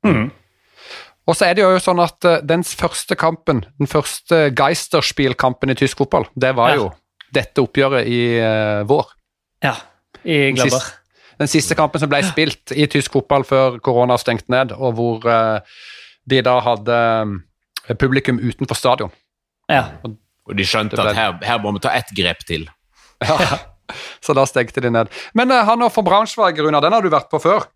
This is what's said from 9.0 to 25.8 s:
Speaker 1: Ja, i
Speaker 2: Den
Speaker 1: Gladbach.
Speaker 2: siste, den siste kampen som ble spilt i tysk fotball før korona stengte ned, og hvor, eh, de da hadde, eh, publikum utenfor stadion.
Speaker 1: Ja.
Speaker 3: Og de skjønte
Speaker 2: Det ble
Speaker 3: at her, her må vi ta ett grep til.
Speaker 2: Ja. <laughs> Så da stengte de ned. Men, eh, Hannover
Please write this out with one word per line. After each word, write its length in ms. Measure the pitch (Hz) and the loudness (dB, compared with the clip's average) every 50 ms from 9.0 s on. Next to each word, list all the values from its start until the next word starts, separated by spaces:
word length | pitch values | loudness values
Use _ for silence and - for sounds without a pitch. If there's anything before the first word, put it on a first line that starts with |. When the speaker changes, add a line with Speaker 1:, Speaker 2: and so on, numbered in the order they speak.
| - - _ _ _ _ _ _ _ _ _ _ - | 0 -4 _ _ _ _ _ _ _ _ _ _ -4
Speaker 1:
Ja, 120 | 143 120 - - _ _ _ _ _ _ - _ | -4 -4 -4 -10 _ _ _ _ _ _ -14 _
i 280 | - 165 147 139 135 135 | -2 0 2 2 2 2
Speaker 2:
Den 20 | |
Speaker 1:
Gladbach. 160 | 127 127 120 | 2 2 2
Speaker 2:
siste, 220 | 123 131 - - - - _ _ _ _ _ - _ _ | 2 0 -2 -6 -16 -20 _ _ _ _ _ -20 _ _
den 80 | 147 143 | -4 0
siste 260 | - 160 135 - 165 | 0 0 0 0 0
kampen 240 | - 156 151 - 160 | 0 0 0 0 -2
som 100 | 151 147 | -2 0
ble 140 | 143 143 180 | 0 0 0
spilt 480 | 190 156 - 156 160 - _ _ - | 0 0 0 -2 -2 -2 _ _ -10
i 160 | 127 143 151 | 0 0 0
tysk 240 | 143 - 147 135 - | 2 2 -2 -2 0
fotball 320 | - 139 131 _ 143 139 131 | -2 -2 0 _ 0 0 0
før 380 | - 139 135 131 131 120 117 | 2 2 2 2 2 0 -2
korona 340 | _ - 123 120 123 123 123 | _ 0 2 2 2 2 2
stengte 320 | 120 - - 117 107 - _ | 0 0 -2 -4 -4 -4 _
ned, 220 | 127 127 135 117 | 0 0 0 -2
og 240 | 110 - 135 127 117 | -4 -6 -4 -4 -2
hvor, 320 | 110 117 120 117 110 113 | -2 -2 -2 -4 -2 -2
eh, 320 | 120 117 113 113 110 110 104 - _ - - - - - - - - _ _ _ - | 0 2 2 2 0 -2 -4 -6 _ -20 -20 -20 -20 -20 -20 -20 -20 _ _ _ 0
de 120 | 135 131 | 0 2
da 200 | 117 127 127 127 | 2 2 2 2
hadde, 840 | 117 123 120 110 104 120 120 117 117 117 113 113 110 107 101 95 85 _ _ _ _ _ _ - _ - | 2 0 -2 -2 -2 -2 0 2 2 2 0 0 -2 -4 -6 -8 -12 _ _ _ _ _ _ -18 _ -8
eh, 60 | 120 | -4
publikum 440 | - - 131 127 135 131 - 127 117 | -2 0 0 0 0 0 0 -2 -2
utenfor 380 | 101 123 110 - 143 131 - | -2 -4 -4 -4 -6 -6 -6
stadion. 340 | - - 131 123 - 107 92 - _ _ _ _ _ _ _ _ _ _ _ | -2 0 0 0 0 -2 -10 -10 _ _ _ _ _ _ _ _ _ _ _
Speaker 1:
Ja. 200 | 156 139 120 98 - - - 120 107 - _ _ _ _ _ - | 0 0 0 -2 -8 -14 -14 -14 -14 -14 _ _ _ _ _ -8
Speaker 3:
Og 60 | 98 | -4
de 60 | 101 95 | -4 -2
skjønte 280 | - - 113 107 107 | 0 0 -2 -2 -2
Speaker 2:
Det 100 | - - | -2 -2
ble 80 | - 107 | 0 0
Speaker 3:
at 60 | 104 | 0
her, 160 | 117 113 104 90 87 92 | 0 -2 -2 -4 -6 -4
her 160 | 104 120 117 | -4 -4 -2
må 140 | 104 104 104 | -2 -4 -4
vi 80 | 98 | -2
ta 80 | - 127 | -2 -2
ett 160 | - 123 117 - 101 | -2 -2 -4 -6 -6
grep 300 | 95 92 87 85 - - | -2 -2 -2 -2 -4 -8
til. 220 | - 85 80 82 82 - _ _ _ _ _ _ _ _ _ | -8 -8 -8 -8 -12 -18 _ _ _ _ _ _ _ _ _
Speaker 2:
Ja. 160 | 113 104 - | -2 -2 0
<laughs> 880 | 147 175 - - - - - - _ _ - - - - - - - - | 0 0 -2 -2 -6 -8 -16 -20 _ _ -18 -18 -16 -16 -18 -20 -16 -4
Så 100 | - 151 | -2 2
da 120 | 135 135 | 2 2
stengte 360 | 131 - 131 123 113 - - | 2 2 -2 -2 -2 -4 -4
de 100 | 123 123 | -2 0
ned. 180 | 117 113 113 104 - - - - _ | 0 0 0 0 -6 -16 -18 -4 _
Men, 160 | 220 247 254 | 0 2 4
eh, 140 | 262 247 220 | 4 4 4
Hannover 400 | 202 226 233 | 4 2 2